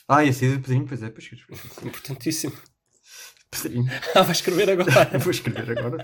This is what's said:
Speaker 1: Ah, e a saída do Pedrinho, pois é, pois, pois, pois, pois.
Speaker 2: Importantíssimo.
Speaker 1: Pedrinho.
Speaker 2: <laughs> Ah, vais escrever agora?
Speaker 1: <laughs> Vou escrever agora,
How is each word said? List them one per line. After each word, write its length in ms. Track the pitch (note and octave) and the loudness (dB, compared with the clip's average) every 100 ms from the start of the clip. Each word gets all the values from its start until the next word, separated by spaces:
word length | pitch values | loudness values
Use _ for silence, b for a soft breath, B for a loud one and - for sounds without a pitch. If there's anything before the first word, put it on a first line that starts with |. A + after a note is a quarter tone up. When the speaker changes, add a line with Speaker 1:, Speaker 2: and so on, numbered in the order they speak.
| - | 2
Speaker 1:
Ah, 160 | C#3 | 4
e 40 | D3+ | 4
a 40 | |
saída 220 | B2+ B2+ C3+ | 4 2 0
do 60 | |
Pedrinho, 240 | C3 B2+ D3+ | 0 0 0
pois 160 | B2 | -6
é, 80 | A2 | -10
pois, 180 | - - | -14 -18
pois, 140 | A#2+ - | -20 -18
pois, 120 | - | -18
pois. 260 | - - - | -18 -14 -14
Speaker 2:
Importantíssimo. 680 | - - C3 - D#3 D3 - - _ _ _ b b b b _ | -12 -12 -8 -4 -4 -6 -8 -18 _ _ _ b b b b _
Speaker 1:
Pedrinho. 360 | - - A#2 B2+ A#2+ | -10 -6 -2 -2 -2
Speaker 2:
<laughs> 120 | - | 0
Ah, 80 | G3 | 4
vais 160 | F3+ E3 | 4 2
escrever 320 | - F3 G3 | 0 2 2
agora? 200 | F#3+ F#3 A3+ D#3 | 2 4 6 6
Speaker 1:
<laughs> 120 | - | 2
Vou 120 | F3+ | 0
escrever 480 | - - A2 A#2 A#2 | -2 -4 -4 -4 -4
agora, 180 | B2 - | -4 -6